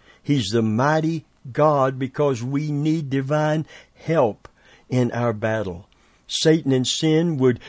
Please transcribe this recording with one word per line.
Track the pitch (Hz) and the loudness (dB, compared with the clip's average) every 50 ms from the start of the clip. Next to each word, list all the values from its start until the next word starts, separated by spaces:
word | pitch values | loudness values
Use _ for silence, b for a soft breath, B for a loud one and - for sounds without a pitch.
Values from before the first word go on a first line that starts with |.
| b b b b b | b b b b b
He's | b 147 139 104 92 | b 0 0 0 0
the | 110 117 | 0 0
mighty | 110 110 107 113 131 147 156 160 156 160 165 156 - _ _ _ - 135 | 0 2 2 2 2 2 2 0 0 -2 -4 -4 -8 _ _ _ -18 -8
God | 113 147 147 156 147 139 131 135 135 131 | -2 2 2 4 4 2 2 0 0 -2
because | 135 123 - - 147 143 135 110 120 | -6 -6 -2 0 0 0 0 -2 -4
we | 127 139 143 151 151 | -4 -4 -4 -2 -4
need | 147 143 147 156 156 165 151 135 | -4 -2 -2 0 -2 -2 -2 -4
divine | 131 135 135 135 151 151 151 151 151 160 151 - B B B B B | -4 -4 -2 -2 0 0 0 0 0 -2 -4 -6 B B B B B
help | B - - 165 160 131 107 101 - - - _ b b b b b b b | B -4 0 2 2 2 2 0 -4 -12 -20 _ b b b b b b b
in | 127 127 123 120 | 0 0 0 0
our | - 117 120 120 110 | 0 -2 -2 -2 -2
battle. | 104 110 110 110 113 101 95 87 87 - _ _ b b b b b b b | -2 -2 -2 -2 -2 -4 -4 -8 -10 -14 _ _ b b b b b b b
Satan | - - - 160 160 - 139 135 | -6 0 2 4 4 4 2 2
and | 131 131 127 - | 0 2 0 0
sin | - - 160 156 156 160 170 175 160 131 | -2 -2 0 2 2 2 2 0 0 2
would | 131 127 120 - B | 2 2 2 0 B